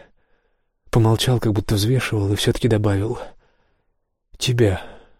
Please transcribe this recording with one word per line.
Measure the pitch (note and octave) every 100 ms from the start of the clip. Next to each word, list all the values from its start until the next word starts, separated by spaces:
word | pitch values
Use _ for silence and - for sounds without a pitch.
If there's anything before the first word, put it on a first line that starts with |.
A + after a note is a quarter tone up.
| - _ _ _ _ _ _ _ -
Помолчал, | A#2+ A2 A2 - A#2
как | A#2
будто | G#2 - G#2
взвешивал, | A2 B2+ - G#2+ G2+
и | G2+
все-таки | - - B2
добавил: | G#2+ G#2 G2 A2 A#2+ - - _ _ _ _ _ _ _ _ _ -
"Тебя | - A#2+ G#2 F#2 - - - _